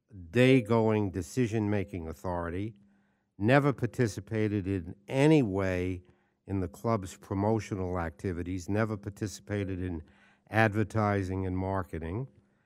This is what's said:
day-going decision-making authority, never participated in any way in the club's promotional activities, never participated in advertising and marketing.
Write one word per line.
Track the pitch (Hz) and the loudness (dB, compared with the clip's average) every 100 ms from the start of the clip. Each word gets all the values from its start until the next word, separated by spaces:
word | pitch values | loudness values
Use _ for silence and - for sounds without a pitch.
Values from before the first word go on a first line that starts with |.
| _ 101 85 | _ -18 -2
day-going | 113 127 135 107 117 110 107 101 | 4 6 6 4 2 4 2 0
decision-making | 95 85 131 117 110 104 104 92 92 80 | -2 -4 -2 -2 0 0 0 -2 -8 -10
authority, | 82 95 87 85 87 110 - _ _ _ _ _ - | -8 -6 -4 -4 -6 -8 -10 _ _ _ _ _ -2
never | 104 139 139 | 4 6 4
participated | 117 117 - 117 - - 110 107 104 92 | 0 -2 0 -2 -2 -6 -2 0 0 -2
in | 98 82 - - | -4 -6 -12 -4
any | 135 147 156 | 4 6 6
way | 110 95 95 90 92 90 - _ _ _ - | 4 0 0 0 -2 -4 -10 _ _ _ -6
in | 98 | -4
the | 87 | -4
club's | - 117 113 92 - | -4 -2 -2 -2 -12
promotional | - 98 104 113 - 101 92 90 | -6 -2 0 0 -2 -6 -4 -4
activities, | 82 - 98 85 87 92 87 | -6 -6 -6 -6 -6 -6 -2
never | 104 110 104 | -2 0 -4
participated | 101 - 107 - - 104 95 92 | -8 -8 -8 -8 -6 -4 -4 -4
in | 92 82 - _ _ _ - | -6 -8 -12 _ _ _ -4
advertising | 104 110 104 101 110 104 101 92 95 92 | 2 2 2 -2 0 0 0 -2 -2 -2
and | 92 | -2
marketing. | 95 95 90 80 80 101 135 _ _ _ | -2 -2 -4 -8 -6 -8 -10 _ _ _